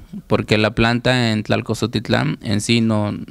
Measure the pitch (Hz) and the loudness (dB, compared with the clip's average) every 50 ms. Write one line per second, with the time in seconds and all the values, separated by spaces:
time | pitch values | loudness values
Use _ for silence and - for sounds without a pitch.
0 | - - - 202 - - 139 120 113 - 110 104 107 107 113 - 113 117 120 120 | -18 -16 -16 -12 -6 -2 -2 0 2 2 2 2 2 2 2 2 2 2 2 2
1 | - 123 127 123 120 113 110 107 107 - 110 107 110 - 110 - 110 110 - 110 | 2 2 2 2 2 2 0 0 0 0 -2 -2 -2 -2 -4 -2 -2 -2 -2 -2
2 | 113 - 113 117 127 151 - - - 110 104 107 - - 117 117 113 113 110 107 | -2 0 0 0 0 0 -4 -4 -4 -2 -2 -2 0 2 2 2 2 2 0 0
3 | 104 101 90 - - - | 0 -2 -4 -6 -10 -12